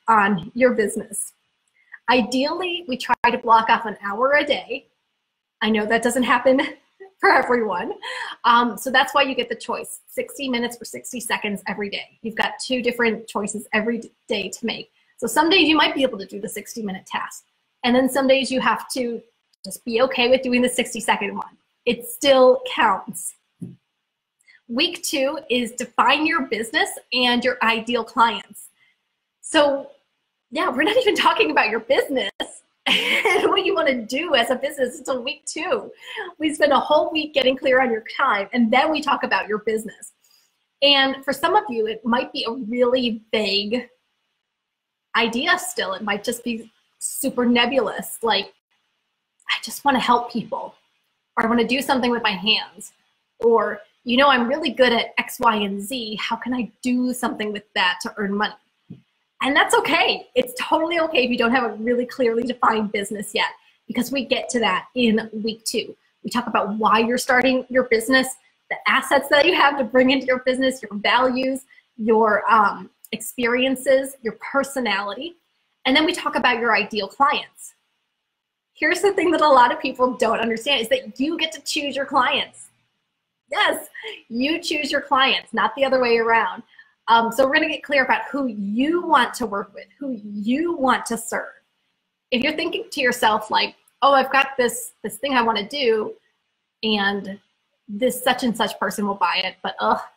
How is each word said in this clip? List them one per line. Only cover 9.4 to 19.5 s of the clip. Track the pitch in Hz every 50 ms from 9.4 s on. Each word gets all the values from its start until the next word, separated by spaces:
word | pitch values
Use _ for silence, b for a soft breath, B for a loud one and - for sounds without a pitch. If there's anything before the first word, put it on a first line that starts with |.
| 247 240
the | 233
choice, | 226 - - - - 190 - - - - _
sixty | - - 240 - - - 277 262
minutes | 247 240 233 233 233 -
or | -
sixty | - - 240 - - - 247
seconds | - - 208 196 - 214 202 190 - -
every | 196 202 208 202
day. | 196 170 - - _ _
You've | - 226 220
got | - 214 - - - -
two | - 254 247
different | 226 240 233 - 240 226 214 220 - -
choices | - 196 202 202 - 208 - - -
every | 220 214 233 233 226
d-, | 226 - - _ _ _
day | 233 202 190 190
to | - - -
make. | 220 - - - - _ _ _ _ _ _
So | -
some | 226 - - 311 330
days | 381 381 330 285
you | 320
might | 294 311 330 320
be | 302 269
able | 254 - 196
to | 190 -
do | - 202
the | 202 190
sixty | - 214 202 - - 233 214
minute | 196 185 190 - -
task. | - 214 - - - - - _ _ _ _ _ _ _ -
And | 240 240
then | 247 269 254
some | 262 285 269 262
days | 262 269 269 214
you | 254 254
have | - 240 220 214 - - -
to | 269 247 233 233 220 - _ _ _ _ _